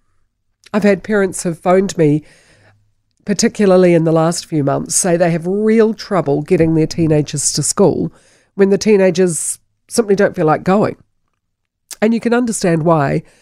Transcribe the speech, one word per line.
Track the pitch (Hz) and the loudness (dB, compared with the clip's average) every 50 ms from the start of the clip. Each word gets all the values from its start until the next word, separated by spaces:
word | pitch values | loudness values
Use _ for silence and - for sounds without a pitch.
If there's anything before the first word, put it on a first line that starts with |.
| _ _ _ _ _ _ _ _ _ _ _ _ _ - - | _ _ _ _ _ _ _ _ _ _ _ _ _ -6 -4
I've | 208 196 | 0 0
had | 208 196 180 - | 0 0 0 -2
parents | - 220 208 196 190 165 - - | -4 -2 0 0 -2 -4 -6 -8
have | 180 165 | -8 -8
phoned | - - 180 180 190 196 190 - | -4 -2 0 2 2 0 -2 -2
me, | - 160 147 147 151 147 - - _ _ _ _ _ _ _ _ _ _ _ _ _ _ _ _ _ - | 0 2 2 2 0 -2 -8 -20 _ _ _ _ _ _ _ _ _ _ _ _ _ _ _ _ _ -8
particularly | - 202 - 220 233 226 - 208 196 185 185 185 180 175 | -6 -4 -2 -2 -2 0 2 2 4 4 6 6 4 4
in | 165 160 | 4 2
the | 165 | 2
last | 160 165 160 165 170 - - | 2 2 0 0 -2 -4 -8
few | - 170 151 139 | -6 -4 -2 -2
months, | 139 139 139 - - - | -2 -2 -4 -4 -4 -4
say | - - 190 170 | -2 -2 0 0
they | 170 180 170 | 0 0 0
have | 170 165 160 | 0 -2 -4
real | 180 190 208 214 220 220 226 214 220 220 | -4 -4 -2 0 2 2 2 2 2 0
trouble | - - - 208 175 151 143 143 147 151 | -6 -8 -4 -2 -2 0 0 -2 -2 -2
getting | - 185 165 165 160 160 | 0 0 2 2 2 2
their | 156 156 160 | 0 0 -2
teenagers | - 170 165 156 151 151 151 - - 147 - - - | -2 -2 0 0 2 0 0 -2 -6 -6 -6 -4 -4
to | - 147 | -4 -4
school | - - - 202 156 - - 175 165 _ _ _ _ _ _ _ _ - | -4 0 2 2 2 2 0 -4 -6 _ _ _ _ _ _ _ _ -2
when | 196 196 196 | 0 0 2
the | 202 | 2
teenagers | 185 - 214 214 190 190 190 170 175 190 180 160 - - - - - _ _ _ _ _ | 0 2 2 2 4 4 2 2 2 0 0 -2 -4 -8 -8 -10 -12 _ _ _ _ _
simply | - - - 233 202 196 | -8 -4 -2 0 0 2
don't | 196 202 170 - | 2 0 0 0
feel | 175 170 | 0 0
like | 156 151 - - | 0 0 0 0
going. | 175 190 220 185 - - _ _ _ _ _ _ _ _ _ _ _ _ _ _ _ _ _ _ - - - 208 | 0 0 0 0 -2 -4 _ _ _ _ _ _ _ _ _ _ _ _ _ _ _ _ _ _ -18 -8 -2 -2
And | 220 233 | 0 0
you | 220 | 0
can | - 240 233 | -2 -2 -2
understand | 240 254 226 208 - - 180 165 165 151 | 0 -2 -2 -4 -2 -2 0 0 0 2
why. | 175 165 156 139 143 151 165 - _ _ _ | 2 2 2 0 0 -2 -4 -6 _ _ _